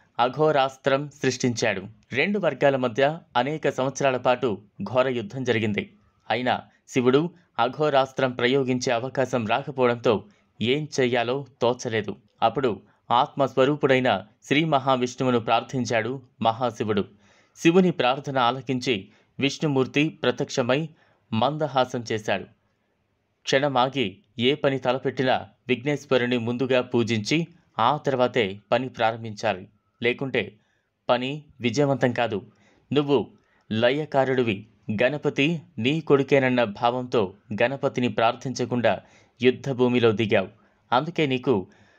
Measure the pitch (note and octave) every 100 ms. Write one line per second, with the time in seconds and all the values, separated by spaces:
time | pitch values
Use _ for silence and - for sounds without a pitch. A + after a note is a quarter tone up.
0 | _ - B2 C3+ D#3 C#3+ C3+ - C#3 C3+
1 | D3 - C3 B2 B2+ A2+ A#2 F#2+ G#2 -
2 | _ A#2 F3 G#3 E3 C3+ C#3+ C3+ B2+ A#2+
3 | C#3 E3 - B2 C3 D#3 D3 C3 C3 B2+
4 | C#3 B2+ B2+ B2 B2+ F#2+ - - G2+ B2
5 | C3 A#2+ G2+ C3+ B2 A2+ G#2+ G#2 - _
6 | _ _ - A2+ B2+ G2+ - _ _ C3+
7 | B2 C3+ E3+ - _ - A#2+ C3 D3+ C3+
8 | C3+ - C3 A#2+ B2 C#3 B2+ B2+ B2+ A#2
9 | C3 C3 B2+ B2+ G#2+ A#2 - C3 B2 A#2
10 | B2 G3 - _ _ - G#2+ C#3+ D3+ -
11 | B2+ B2+ A#2 C3+ C#3 - A#2 B2 B2+ A2
12 | G#2 - _ - A2+ B2+ C3 G2 - _
13 | - A#2+ D3 - C3+ - C3 D3 C#3 C3
14 | B2+ F#2+ - _ - D3 E3 C#3 C3 C3
15 | B2+ - C3 A#2+ A2+ A#2 A#2+ C3 A#2+ A#2+
16 | A2 C3+ - - A2+ A2+ B2 - G#2+ G2+
17 | F2+ _ _ _ _ - E3 F3 F#3 -
18 | B2 C#3 C#3+ C3+ A#2 C3 B2+ B2+ B2+ G#2+
19 | - _ _ - C#3 - D#3+ C3 A#2+ C#3+
20 | D#3 D3+ B2 A#2+ C#3 - A#2+ C3+ D#3+ -
21 | _ _ _ A2+ B2+ D3+ D3+ C3+ B2+ B2+
22 | A#2 A2 A2 G2 - _ _ _ _ _
23 | _ _ _ _ - C#3 C#3+ C3 C3 C3+
24 | G#2 - _ - A#2+ D3 C#3+ C3+ B2+ C3
25 | C#3 A#2 C3 G#2 F#2+ _ - B2 C3 C#3+
26 | - B2+ A#2+ B2 A2+ B2 C3 B2+ B2+ A#2+
27 | A2 A2+ G#2+ D3+ E3 _ _ - A#2 D3
28 | D3 B2+ B2 C3+ G2 G2 - A#2+ B2+ -
29 | A2+ A#2 A2+ G#2+ A2+ F#2 G#2 _ _ -
30 | A#2+ A#2+ C3+ B2 G2 - _ _ _ _
31 | - B2 B2+ D3+ - - A#2 A2 C#3+ C3+
32 | B2+ A#2+ A#2 G2+ - _ _ _ - C3+
33 | C#3+ C3+ - - _ _ - G#2+ A#2+ C#3+
34 | D3+ C#3 C3 B2+ A#2 G2 A2 _ - G#2
35 | B2 D3 D3 - C#3+ E3+ - - A#2 D#3+
36 | D3+ C#3 C#3 C#3 C3 B2 A2+ G2+ A#2+ B2+
37 | B2 B2 F#2+ - - G2+ A#2+ C#3 C3+ G#2+
38 | B2 G#2+ A2+ A#2+ C3+ B2 B2 B2 A2 F2+
39 | - _ _ - B2 B2 C#3 A#2+ B2 B2
40 | A#2 G#2+ G#2+ G#2+ F#2+ - _ _ - B2
41 | D#3 E3+ D3 B2+ C#3 G#2+ F2+ _ _